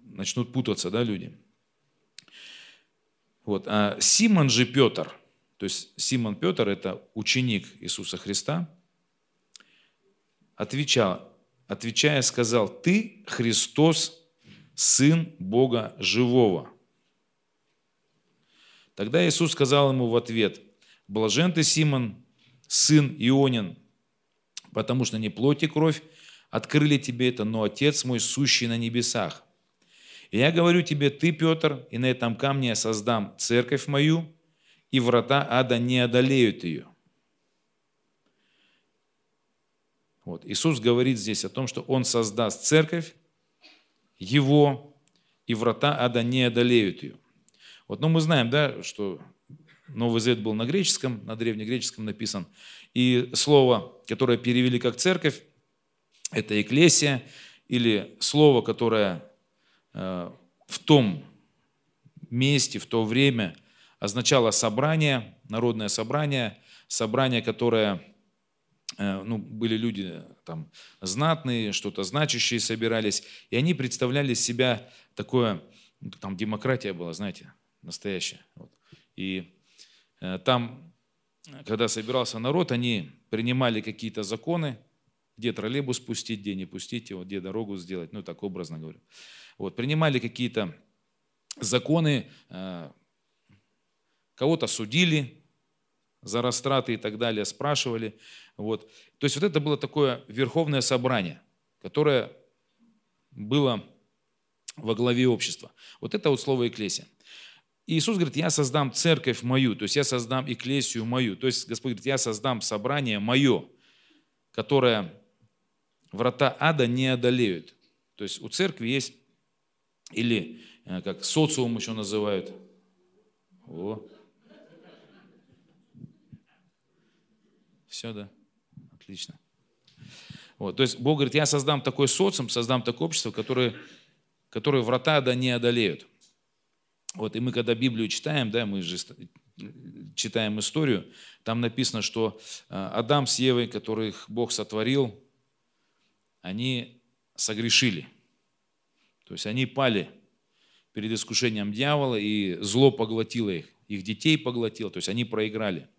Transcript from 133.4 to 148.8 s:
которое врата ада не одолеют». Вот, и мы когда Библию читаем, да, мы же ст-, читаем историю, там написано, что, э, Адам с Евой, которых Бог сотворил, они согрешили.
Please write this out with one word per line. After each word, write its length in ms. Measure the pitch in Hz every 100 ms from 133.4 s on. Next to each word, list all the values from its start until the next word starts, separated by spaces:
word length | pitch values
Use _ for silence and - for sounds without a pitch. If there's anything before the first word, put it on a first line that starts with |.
| 110 127 120 - - - _ _ _ _ _
которое 340 | 113 147 135
врата 340 | 117 131 156 147
ада 160 | 127
не 160 | 123 127
одолеют». 560 | 120 120 120 101 71 - _ _ _ _ _ _ _ _ _ - 98
Вот, 200 | 107 113
и 40 |
мы 120 | 127
когда 220 | 120 117
Библию 340 | 110 131 113 107
читаем, 440 | - 151 151 113
да, 160 | 117 107
мы 160 | 98
же 160 | 85 87
ст-, 180 | - - 90 _ _ - 101 - - - -
читаем 460 | - 107 113 107 107
историю, 520 | 101 156 147 98 - - - -
там 160 | - 117
написано, 440 | 120 123 123 110
что, 360 | - 113 110 - - - -
э, 60 | 95 95
Адам 320 | 110 117 147 127
с 140 | -
Евой, 280 | 131 120 113
которых 580 | 104 - 110 110 - -
Бог 220 | 110 117
сотворил, 680 | - 104 107 113 139 123 - _ _ _ _ _ _ _ _ _ _ _ _
они 580 | 90 104 127 123 - - _ _ _ -
согрешили. 720 | - 107 117 - 127 85 - _ _ _ _ _ _ _